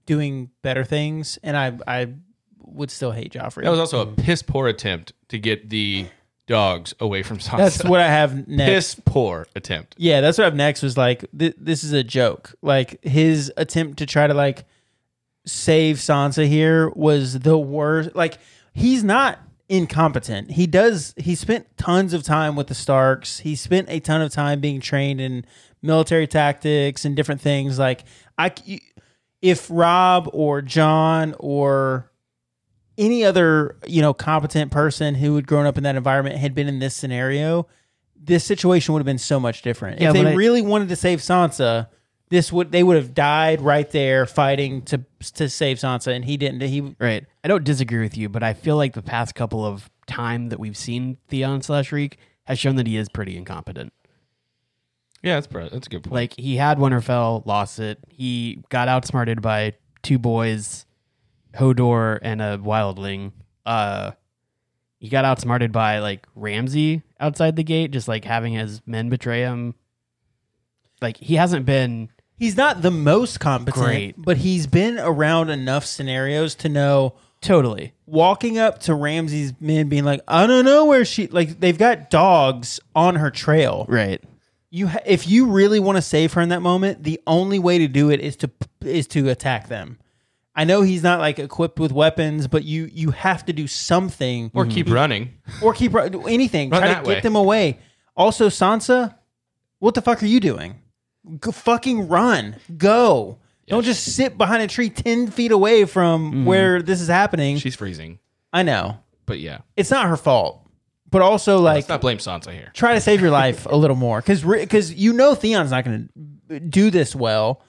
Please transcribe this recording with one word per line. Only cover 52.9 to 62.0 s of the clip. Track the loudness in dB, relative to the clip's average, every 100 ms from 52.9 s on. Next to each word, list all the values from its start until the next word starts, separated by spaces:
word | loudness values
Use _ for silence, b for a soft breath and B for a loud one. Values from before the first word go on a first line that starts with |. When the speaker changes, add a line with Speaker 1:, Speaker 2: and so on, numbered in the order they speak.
| -4
Speaker 3:
is | -6
pretty | -8 -10 -12
incompetent. | -14 -14 -14 -14 -16 -18 _ _ _ _ _ _ _ _ _ _ _ _
Speaker 2:
Yeah, | -4 -4
that's | -4
pro-, | -12 -12
that's | -12 -12
a |
good | -12
point. | -6
Speaker 3:
Like, | -6 -6 -6
he | -6 0
had | 2 2
Winterfell, | 2 0 0 -2 0 -2 -2
lost | -4 -4 -8
it. | -10 -12 _
He | -12 -8 -6 -8 -12 -8
got | -4 0
outsmarted | -2 -2 -4 -2 -4
by | -2 -2 -4 -8 _ _
two | -2 0
boys, | 0 0 -2 -4 -8 -14 -20 _ _ _ _ _ _
Hodor | 0 2 4 2 2